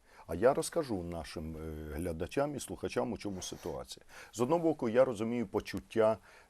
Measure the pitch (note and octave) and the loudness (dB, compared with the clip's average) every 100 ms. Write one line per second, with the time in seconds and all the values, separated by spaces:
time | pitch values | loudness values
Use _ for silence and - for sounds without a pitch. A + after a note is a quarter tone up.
0 | _ - - E2+ A2+ C#3+ D#3+ E3+ C#3 G2+ | _ -18 -8 2 4 4 2 -2 -2 -2
1 | E2+ E2+ D#2 - D#2+ D#2 D#2+ D#2 D#2 D2+ | -4 -6 -8 -8 -8 -6 -8 -8 -8 -4
2 | F2 D#2+ E2 - C#3+ C#3 - F2+ - - | -4 -4 -2 0 -2 -2 -8 -6 -4 -2
3 | B2 G#2 G#2 F#2+ - - - C2+ B1+ - | -2 -2 -4 -6 -8 -8 -6 -6 -8 -14
4 | - - - - B2 E3+ E3 D3+ B2 A2 | -18 -20 -10 -2 2 4 4 2 4 6
5 | C3+ G#2 A2+ A#2+ A2 G#2 - G2 - A2+ | 6 4 -2 0 0 -2 -2 -6 -2 4
6 | A2 A2 - - - | 4 4 -4 -20 -10